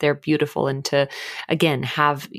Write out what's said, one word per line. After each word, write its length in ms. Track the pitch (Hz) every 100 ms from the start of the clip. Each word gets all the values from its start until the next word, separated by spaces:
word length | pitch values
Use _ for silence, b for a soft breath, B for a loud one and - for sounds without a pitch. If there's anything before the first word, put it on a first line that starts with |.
they're 140 | 147
beautiful. 520 | 143 - 151 143 - 139
And 180 | 139 -
to, 220 | 143 139 B B B -
again, 360 | 160 165 131
have, 440 | 120 - 147 143 -